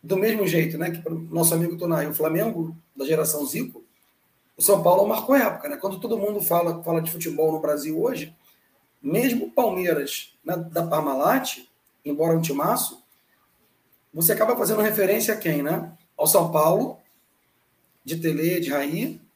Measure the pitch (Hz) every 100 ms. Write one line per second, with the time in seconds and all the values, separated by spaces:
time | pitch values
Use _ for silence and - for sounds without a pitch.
0 | 165 190 214 214 185 160 160 156 170 165
1 | - 165 - 165 165 165 170 170 175 160
2 | 147 147 156 160 226 175 160 - _ -
3 | 135 156 156 147 135 - - - - _
4 | _ _ _ _ _ - - 190 170 185
5 | 208 220 - 269 220 - - 190 190 190
6 | 233 220 202 208 - 170 170 165 170 165
7 | 160 165 165 151 160 156 190 147 147 156
8 | 226 226 - _ _ _ _ _ _ _
9 | 139 165 165 - - - 233 185 175 151
10 | 139 - - _ - 180 165 170 165 151
11 | 147 135 156 262 254 - - _ _ _
12 | 147 147 160 165 160 139 170 233 - -
13 | _ _ _ _ _ _ _ _ _ _
14 | _ 156 165 160 226 277 202 214 214 -
15 | 190 214 226 220 170 147 143 165 - -
16 | _ - 156 185 160 160 156 190 269 -
17 | _ _ _ _ _ _ _ _ _ _
18 | - 165 165 151 165 180 170 143 143 170
19 | 269 - _